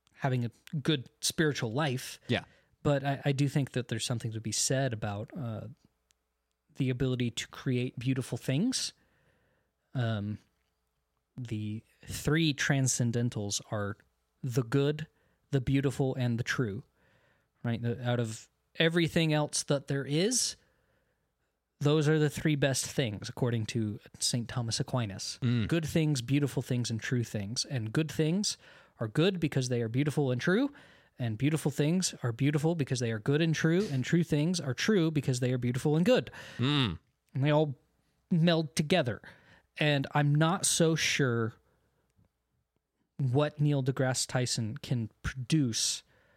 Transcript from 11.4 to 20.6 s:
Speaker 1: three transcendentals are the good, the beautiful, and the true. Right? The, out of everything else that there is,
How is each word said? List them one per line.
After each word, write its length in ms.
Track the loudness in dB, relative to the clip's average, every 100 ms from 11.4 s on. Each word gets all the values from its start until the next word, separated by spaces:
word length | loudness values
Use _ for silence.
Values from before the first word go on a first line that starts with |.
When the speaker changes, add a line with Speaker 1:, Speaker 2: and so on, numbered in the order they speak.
| -8 -6 -6 -8 -12 _ -12
Speaker 1:
three 460 | -4 0 2 2
transcendentals 1120 | 0 2 2 2 2 0 0 -2 -2 -4 -4 -4
are 260 | -4 -4 -6 _ _ _ _
the 200 | -4 -2
good, 440 | 0 0 0 -2 -8 _ _ _ -4
the 80 | -2
beautiful, 520 | 2 2 2 0 -2 0
and 220 | 0 0
the 60 |
true. 380 | -2 -2 -2 -4 -12 _ _ _ _ _ _ _
Right? 160 | -4 -2
The, 180 | -2 -2 -2
out 140 | 0
of 260 | -2 -6 -16 _ _ 0
everything 540 | 2 2 2 2 2
else 300 | 2 0 -4
that 240 | -2 -2 -2
there 160 | -4
is, 520 | -2 0 0 0 -2 -6